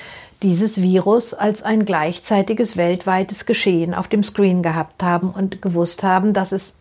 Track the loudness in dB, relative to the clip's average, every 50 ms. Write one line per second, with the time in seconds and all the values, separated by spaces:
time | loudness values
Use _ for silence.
0 | -18 -18 -20 -20 -20 -20 -10 _ 0 2 2 2 2 0 0 0 2 4 4 4
1 | 4 4 2 2 0 -2 -6 -2 -2 -2 -2 -2 -2 0 0 0 2 0 0 0
2 | 0 -2 -4 -6 -4 0 0 0 2 0 0 -2 -2 -2 -2 0 0 0 0 -2
3 | -2 0 0 0 -2 -2 -6 -6 -4 -2 -2 0 2 2 2 2 0 0 -2 -4
4 | -4 0 0 0 0 0 0 2 2 2 2 2 0 0 -2 -2 -4 -6 -6 -4
5 | 0 0 0 0 0 -2 -2 -2 -4 -4 -4 -4 -4 -2 0 0 0 -2 -2 -2
6 | 0 2 2 4 2 2 2 0 0 -2 -4 -6 -6 -10 -14 _